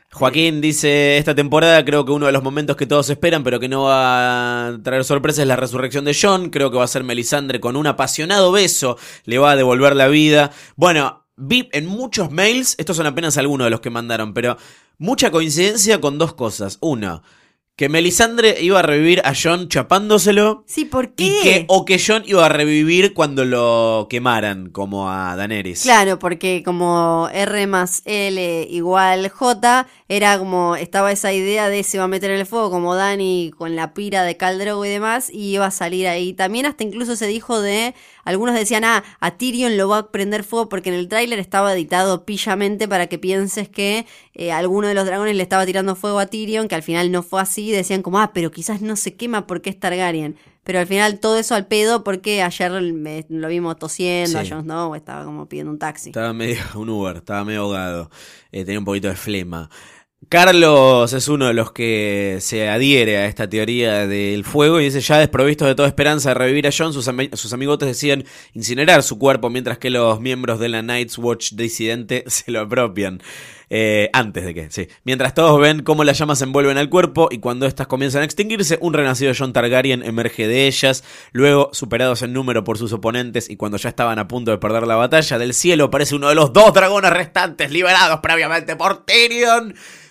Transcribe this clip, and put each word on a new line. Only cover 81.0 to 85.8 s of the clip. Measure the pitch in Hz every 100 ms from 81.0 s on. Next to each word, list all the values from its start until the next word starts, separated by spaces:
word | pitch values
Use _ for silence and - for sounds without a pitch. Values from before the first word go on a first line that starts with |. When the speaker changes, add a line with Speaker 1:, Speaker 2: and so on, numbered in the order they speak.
| - - -
Speaker 1:
Luego, | 120 143 143 139
superados | - 117 117 127 113
en | 123
número | 127 131 113
por | 101 104
sus | 113
oponentes | 110 113 120 123 113 -
y | 101
cuando | 107 101
ya | 123
estaban | - 120 110
a | 92
punto | 123 117
de | 101
perder | 107 113 117
la | 113
batalla, | 123 160 151 120
del | 120
cielo | 120 175 165